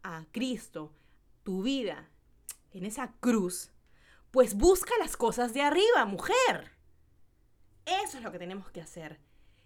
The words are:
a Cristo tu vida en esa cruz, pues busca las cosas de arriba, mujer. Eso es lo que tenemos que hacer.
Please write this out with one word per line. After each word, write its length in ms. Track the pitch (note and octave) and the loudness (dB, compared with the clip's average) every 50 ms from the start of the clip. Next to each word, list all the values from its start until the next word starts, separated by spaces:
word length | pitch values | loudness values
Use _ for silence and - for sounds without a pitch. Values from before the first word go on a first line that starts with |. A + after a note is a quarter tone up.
a 240 | - F#3+ E3 D#3+ E3 - | -14 -12 -12 -12 -14 -10
Cristo 640 | - G#3+ C4 B3+ A#3+ - - - - D#3+ D#3 - - _ _ _ _ _ _ _ _ _ | -6 -6 -4 -4 -4 -8 -10 -14 -14 -14 -14 -14 -16 _ _ _ _ _ _ _ _ _
tu 200 | - G3+ F#3 F#3+ | -8 -6 -4 -4
vida 460 | G3 C4+ C#4 C4+ A3+ F3+ D3 - - _ _ _ _ _ _ _ _ - - _ _ _ | -2 -2 -2 -2 -4 -6 -8 -10 -14 _ _ _ _ _ _ _ _ -18 -18 _ _ _
en 160 | - F#3 F3+ | -12 -10 -10
esa 260 | G#3+ A3 C#4 B3 - - - | -8 -8 -8 -10 -10 -8 -4
cruz, 520 | - B3 A3+ G#3+ F#3 F3+ - - - - _ _ _ _ _ _ _ _ - _ _ _ | 0 0 2 2 0 -2 -6 -8 -12 -14 _ _ _ _ _ _ _ _ -20 _ _ _
pues 240 | - C4 B3 - G3+ | 4 4 4 4 4
busca 380 | G3+ C#4 F4+ F#4+ F4+ - - B4 A4 | 4 6 6 6 6 4 0 0 0
las 160 | E4 - - | -2 -2 -4
cosas 360 | - A#3+ A3 - A#3+ B3 A#3+ | 0 0 0 0 0 -2 -2
de 100 | A3+ C#4 | 0 0
arriba, 420 | C#4+ D4 D4+ F4+ G#4 A#4 A#4+ D4+ A3+ | 2 2 4 4 6 6 6 4 4
mujer. 640 | G3+ G3 - - - G#4+ B4+ B4+ - - - - - _ _ _ _ - _ _ _ _ _ - _ _ _ _ _ _ _ _ _ _ _ - | 2 -2 -4 -2 2 2 4 4 4 2 -2 -6 -14 _ _ _ _ -20 _ _ _ _ _ -20 _ _ _ _ _ _ _ _ _ _ _ -4
Eso 340 | D#4 F#4 G4 G#4 - - B3+ | -2 -2 -2 -2 -4 -8 -10
es 40 | |
lo 80 | A3+ F#3 | -10 -10
que 80 | F3+ E3+ | -10 -10
tenemos 320 | F3 F3+ F#3+ G3+ F#3+ - | -10 -10 -10 -10 -12 -12
que 100 | - F3 | -14 -14
hacer. 380 | D#3+ - - F3 D#3 D3+ D3+ - _ _ _ _ - - _ _ _ | -14 -14 -16 -16 -16 -16 -16 -18 _ _ _ _ -20 -20 _ _ _